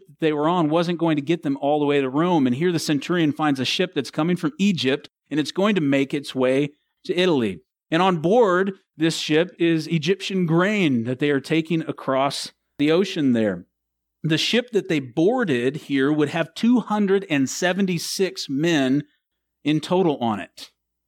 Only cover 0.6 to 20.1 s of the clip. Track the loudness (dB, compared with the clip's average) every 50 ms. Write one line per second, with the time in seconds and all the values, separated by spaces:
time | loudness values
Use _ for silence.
0.6 | 2 2 2 0 0 0 -2 0 0 0 0 0 0 -2 -2 -2 -2 -4 -4 -2
1.6 | -2 0 0 0 2 2 2 2 0 0 0 0 0 2 2 2 2 2 0 0
2.6 | 0 0 0 0 0 -2 -2 -2 -2 0 0 2 2 0 0 0 0 0 0 0
3.6 | -2 -2 -2 -2 -2 -2 -2 -4 -6 -4 -4 -2 -2 0 0 0 -2 -4 -2 0
4.6 | 0 0 0 2 0 0 0 -2 -4 -10 _ _ _ -6 -4 -4 -4 -4 -2 -2
5.6 | 0 0 2 2 2 2 2 2 0 0 -4 -6 -8 -6 -4 0 0 2 2 2
6.6 | 0 -2 -4 _ _ _ _ _ -8 -4 -2 0 2 2 2 2 0 -2 -4 -6
7.6 | -14 _ _ _ _ -4 0 2 2 2 2 2 2 2 4 4 4 4 4 2
8.6 | 0 -2 -4 -8 _ _ _ -2 -2 -2 0 -2 -2 0 2 2 2 0 -2 -2
9.6 | 0 2 2 0 -2 -2 -2 -2 0 0 -2 -2 -4 -4 -2 -2 0 2 2 2
10.6 | 2 2 2 2 2 2 2 0 -2 -2 -4 -2 0 0 0 0 0 0 -2 -2
11.6 | 0 0 -2 -2 -2 -4 -8 -6 -4 -2 0 0 0 0 -2 -4 -10 -12 -14 _
12.6 | _ _ _ -2 0 2 2 2 0 0 -2 0 2 2 2 2 2 0 -2 -4
13.6 | -8 _ _ _ _ _ _ _ _ _ _ _ -4 -2 -2 0 0 0 0 -2
14.6 | -2 0 -2 -2 -2 -2 -2 -2 -4 -4 -2 0 2 2 2 2 0 0 0 0
15.6 | 0 -2 -2 -4 -4 -2 0 0 2 2 2 2 0 0 0 -2 -4 -6 -4 0
16.6 | 2 4 4 2 2 0 -2 0 2 2 2 0 0 0 0 0 0 0 -2 -2
17.6 | -2 0 0 0 0 0 -2 -2 -4 -6 -4 -2 -2 -2 -4 -6 -8 -6 -4 -2
18.6 | 0 2 2 2 2 2 0 0 -2 _ _ _ _ _ _ _ _ _ _ _
19.6 | -4 -2 -2 -2 -2 0 0 2 2 2